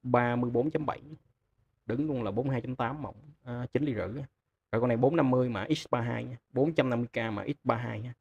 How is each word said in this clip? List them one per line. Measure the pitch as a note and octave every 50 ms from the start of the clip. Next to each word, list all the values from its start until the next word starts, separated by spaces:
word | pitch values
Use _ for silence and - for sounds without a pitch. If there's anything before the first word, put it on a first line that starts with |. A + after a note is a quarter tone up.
Ba | - B2+ B2 A#2+ B2 A#2+ A#2+
mươi | A#2+ B2 A#2+
bốn | A#2+ A#2+ C3 D#3
chấm | - D#3+ D3+
bảy. | C3 - - - D3 D#3 - _ _ _ _ _ _ _ _ _ _ _ _ _
Đứng | - A#2+ B2+ D3+
luôn | D#3 C#3+ B2
là | A2+ G2+
bốn | G2+ A2 C3
mươi | C#3
hai | C3+ A#2+
chấm | A2+ B2+ B2+
tám | - B2 A#2 C#3 D3+
mỏng, | C#3 G2 - G#2 - - - _ _
à, | B2+ A#2+ A#2+ B2 -
chín | _ B2+ D3
ly | D3+ A#2+
rưỡi | G2+ F2+ F#2+ A2+ D3
á. | C#3 - _ _ _ _ _ _ _ _
Rồi | - A2+
con | A#2+ B2
này | A#2
bốn | A2+ B2 C#3 E3+
năm | E3+ C#3+ C3
mươi | B2+ B2+ B2+ B2
mã | A#2 G2 G2+ - D#3
X | - - -
ba | - B2
hai | A#2 A#2+ A#2+ A#2 A#2
nha, | B2 B2 - _ _
bốn | - B2+ C#3 D#3+ D#3+
trăm | D#3 C#3 B2+
năm | B2 A#2
mươi | A#2+ -
K | - A#2+ A2+ A2+
mã | G#2+ G2+ G2
X | - C#3+ _ _
ba | B2+ A#2
hai | A#2 A#2+ A#2 A2+ G#2+
nha. | A2+ B2 B2 _